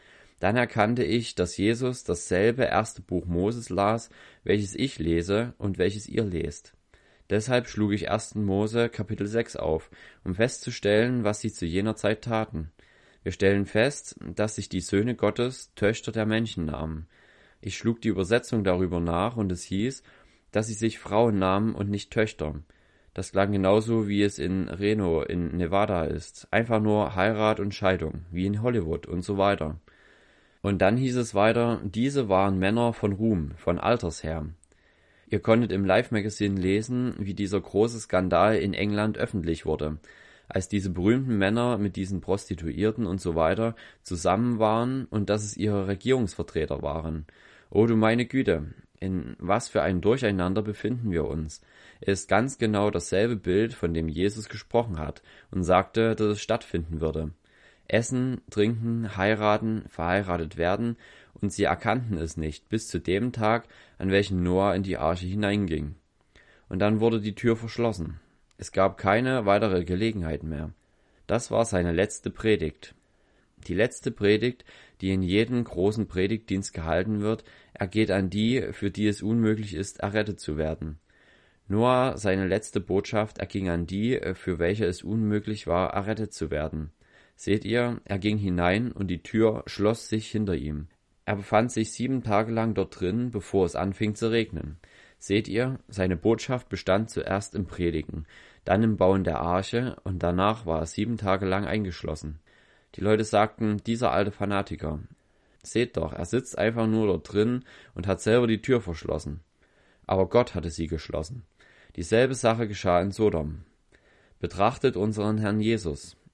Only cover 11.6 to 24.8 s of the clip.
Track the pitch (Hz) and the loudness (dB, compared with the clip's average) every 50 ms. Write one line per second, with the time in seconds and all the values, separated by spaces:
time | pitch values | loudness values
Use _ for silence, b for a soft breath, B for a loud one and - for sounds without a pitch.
11.6 | 87 82 82 95 101 110 110 - - 104 110 - - 120 113 110 110 - - 80 | -4 -2 0 0 0 0 -2 0 0 0 0 0 -4 -4 -2 -2 -2 -4 -6 -8
12.6 | 80 78 _ b b b b b b b b b b 98 92 - 101 98 101 101 | -8 -10 _ b b b b b b b b b b -8 -4 2 2 4 4 4
13.6 | 98 90 - 107 117 139 143 - - - - - 50 - 87 - 104 110 - - | 0 0 2 2 2 2 0 -6 -14 -16 -18 -14 -12 -10 -4 -2 -4 -2 -2 -8
14.6 | 98 - - 92 87 - - 98 107 123 120 - - 104 104 - 120 127 131 - | -8 -4 -6 -6 -2 2 2 2 2 2 0 0 0 0 2 0 -4 -4 -4 -10
15.6 | - _ _ - 104 101 117 - - - 110 113 107 110 110 110 117 107 - - | -18 _ _ 0 0 0 0 0 -6 -6 -4 -2 0 0 0 0 -2 -2 -4 -4
16.6 | 82 78 73 - 76 80 80 78 80 b b b b b b b b b b b | -4 -4 -4 -6 -6 -6 -6 -8 -10 b b b b b b b b b b b
17.6 | - 101 - - - 113 117 - - 117 95 95 95 87 113 123 - - - 110 | -10 -10 -10 -2 -2 -2 -2 0 -2 -2 0 0 2 2 2 0 2 0 -2 0
18.6 | 101 95 90 90 92 87 87 87 85 85 85 85 98 117 120 117 104 92 90 87 | 2 2 2 2 2 0 0 -2 0 0 0 0 0 -2 0 -2 -2 -2 -2 -4
19.6 | - - 95 95 107 131 135 - b b b b b b b b b b - 104 | -6 -6 -4 -2 -2 -4 -6 -8 b b b b b b b b b b -2 -2
20.6 | 110 110 110 104 113 113 - - - - 98 107 117 117 104 98 95 92 95 98 | -2 -2 -4 -2 -2 -2 -2 -4 -8 0 4 4 4 4 4 2 2 2 2 2
21.6 | 110 113 - - 101 101 101 101 - _ - 117 110 107 - - 78 76 76 76 | 0 0 -2 -2 -4 -2 -2 -4 -6 _ 0 0 0 0 -2 -6 -6 -6 -6 -8
22.6 | 78 b b b b b b b b b b - 92 - - 95 98 101 104 98 | -12 b b b b b b b b b b -10 -10 -2 0 0 2 2 2 2
23.6 | 95 95 101 110 110 113 117 113 107 101 101 101 101 101 - - 73 90 92 95 | 4 6 6 4 4 2 2 2 2 2 2 4 4 2 2 -2 -2 -2 0 -2
24.6 | 87 - - 90 | -2 -4 -4 -2